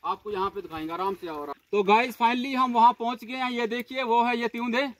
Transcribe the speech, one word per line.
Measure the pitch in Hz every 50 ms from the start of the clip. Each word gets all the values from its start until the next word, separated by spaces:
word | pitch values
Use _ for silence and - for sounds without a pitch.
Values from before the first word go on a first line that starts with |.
| _
आपको | 165 190 392 _ 214
यहाँ | 208 190 190 196
पे | 196 202 185
दिखाएंगे, | 165 160 160 156 160 165
आराम | 170 185 196 196
से | 185 - 170
आओ, | 156 147 147
आराम। | 143 - _ _ _ -
तो | 208 202
guys | 185 208 220 240 254 220 -
finally | 240 226 247 247 247 277 269
हम | 254 262 254 240
वहाँ | 240 226 240 247
पहुँच | _ 233 233 247 240 -
गए | 214 254
हैं। | 262 254 247
ये | 247 240 240
देखिए | 220 226 247 240 _ 262 262 262
वो | 233 226 240 233
है | 240 240 240
ये | 233 226
त्योंदे | - 233 233 240 226 247 285 277 226 _